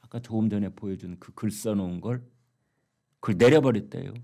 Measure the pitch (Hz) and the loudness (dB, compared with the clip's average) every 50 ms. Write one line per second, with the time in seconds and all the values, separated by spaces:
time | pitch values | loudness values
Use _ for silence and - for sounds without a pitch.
0 | _ - - 120 120 - 113 110 110 110 104 101 101 92 98 - - 101 95 87 | _ -14 -12 -12 -10 -4 -2 0 0 2 0 0 -2 -4 -6 -8 -8 -8 -8 -8
1 | - 90 90 90 - - - - - 107 101 - - 110 104 101 95 90 87 87 | -10 -12 -14 -14 -18 -20 -12 -6 -6 -6 -6 -4 -4 -2 -2 0 -2 -2 -6 -6
2 | 87 110 123 127 123 - _ _ _ _ _ _ _ _ _ _ _ _ _ _ | -4 -6 -6 -6 -8 -12 _ _ _ _ _ _ _ _ _ _ _ _ _ _
3 | _ _ _ _ - - 101 87 117 123 147 156 135 135 113 104 - - - - | _ _ _ _ -4 -2 4 6 8 8 8 8 6 4 2 0 -2 -6 -10 -10
4 | - - 117 120 | -10 -10 -12 -14